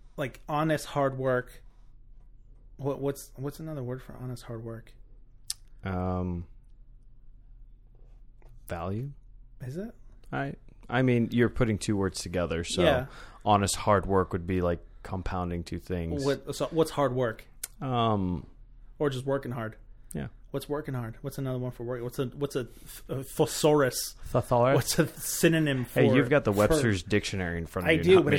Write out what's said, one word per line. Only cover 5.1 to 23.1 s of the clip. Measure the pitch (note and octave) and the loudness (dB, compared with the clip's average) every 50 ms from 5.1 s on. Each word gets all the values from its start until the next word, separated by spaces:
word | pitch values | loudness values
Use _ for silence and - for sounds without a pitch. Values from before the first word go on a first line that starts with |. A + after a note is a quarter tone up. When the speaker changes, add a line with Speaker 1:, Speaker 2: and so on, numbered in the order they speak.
| - - - - - - - - - - - - - - - | -20 -20 -20 -20 -20 -20 -10 -10 -10 -10 -10 -20 -18 -10 -6
Speaker 2:
Um, | F#2+ F#2 F2+ F#2 F#2 F#2 F2+ F2+ F2+ F2 F2 F2+ - - - - - - - - - - - - - - - - - - - - - - - - - - - - - - - - - - - - - - - - - - - - - | -4 -4 -2 -2 -2 -2 -2 -2 -4 -4 -6 -8 -12 -16 -20 -20 -20 -20 -20 -20 -20 -20 -20 -20 -20 -20 -20 -20 -20 -20 -20 -20 -20 -20 -20 -20 -20 -20 -20 -20 -20 -20 -20 -20 -20 -20 -20 -20 -20 -20 -20 -20 -20 -20 -20 -14 -12
value? | F#2 E2+ E2+ F#2+ G2 A2 C3 C#3+ C#3+ - - - - - - - - - C3+ | -10 -8 -6 -6 -6 -6 -6 -8 -12 -14 -20 -20 -20 -20 -20 -20 -18 -14 -14
Speaker 1:
Is | B2 C#3 | -12 -10
it? | F3 G3+ A#3 - - - - - - - - - | -10 -10 -12 -14 -16 -20 -20 -20 -20 -14 -8 -6
Speaker 2:
I, | C3+ C#3 C#3 - - - - - - - - | -6 -6 -6 -8 -12 -16 -20 -20 -20 -10 -2
I | A#2 B2 C3 | 0 2 4
mean, | B2+ A#2+ A#2+ A#2 - - | 4 4 4 2 2 4
you're | A#2+ A#2+ G#2+ | 4 4 4
putting | - - B2+ A2+ G#2+ F#2+ | 4 2 2 2 2 -2
two | - - G#2+ | 0 0 0
words | G2 G2 F#2 - - | 2 2 0 -2 -4
together, | - F#2 E2+ F2+ F2 D#2 E2 E2 E2+ | -8 -4 -2 -2 -2 0 -2 -4 -4
so | - - F#3 F3 | -4 0 2 4
Speaker 1:
Yeah. | D#3+ C#3 B2 C3 C#3 - - - - - - - | 4 4 2 0 -4 -10 -16 -18 -18 -16 -6 2
Speaker 2:
honest | G#2 G#2 G2 G2+ F#2 - | 4 4 4 4 2 0
hard | - - A2 G#2 F#2+ F2+ | -2 2 4 4 4 4
work | F#2+ G2 F#2+ F#2 - - | 4 2 2 2 2 -2
would | F#2 E2+ | -6 -4
be, | F2 F#2+ F2+ | -2 -2 0
like, | F2 F2 F2 E2+ - - - - - | 2 2 0 0 -4 -14 -20 -18 -12
compounding | - - F#2 F2 - G2 F2+ F2+ F2 F2 F2 E2+ | -8 -8 -6 -6 -4 -4 -4 -4 -2 -4 -4 -6
two | - - E2+ | -6 -8 -10
things. | - - F2+ F2 E2 E2 - C#3+ C3+ | -6 -6 -6 -4 -4 -4 -4 -2 0
Speaker 1:
What, | C#3 C3+ - - - C#3 | -2 -2 -2 -4 -10 -6
so | - D3 - | -6 -6 -4
what's | E3+ D#3+ D#3+ D#3 | 0 0 0 0
hard | - - C#3+ B2+ B2 | 2 0 0 0 0
work? | B2+ B2+ A2+ A2 - - - - - - - - - | 0 -2 -2 -2 -6 -14 -20 -18 -14 -14 -14 -12 -8
Speaker 2:
Um, | - C3 B2+ A#2+ A2+ A2+ G#2+ G2+ F#2+ F2+ F2+ D2 - - - - - - - - - - - - | -6 -2 0 2 2 2 2 2 0 -2 -2 -4 -6 -10 -18 -20 -20 -20 -20 -20 -20 -18 -6 -2
Speaker 1:
Or | D3+ D3 | -2 -2
just | B2+ B2 C3 | -2 -2 -4
working | C3+ C3+ C#3 - B2+ A#2+ | -2 -4 -4 -4 -6 -8
hard? | A#2+ A2+ A2 A2 - - - - - - - - | -6 -6 -8 -8 -12 -20 -20 -20 -20 -18 -12 -10
Speaker 2:
Yeah. | - C3+ A#2 - - - - | -10 -10 -10 -12 -16 -18 -8
Speaker 1:
What's | - C#3 - - | -8 -8 -6 -4
working | D3 D3 D3+ - C3+ | -6 -6 -6 -6 -6
hard? | B2 A#2 A2+ A2+ - - | -6 -6 -8 -10 -10 -10
What's | C#3 - - | -10 -8 -6
another | C#3 C3 B2+ B2+ | -4 -4 -4 -4
one | B2 B2 | -4 -6
for | A#2+ - A#2+ | -6 -8 -8
work? | A#2 B2+ A#2+ A#2 | -8 -6 -6 -6
What's | A#2+ - - | -8 -4 -4
a, | C3+ | -4
what's | A#2+ - C#3+ C#3+ C#3 - | -4 -4 -4 -6 -4 -2
a | C#3+ A#2+ | -4 -4
th-, | - - - - - - - - | -6 -10 -18 -18 -16 -16 -16 -10
a | - | -8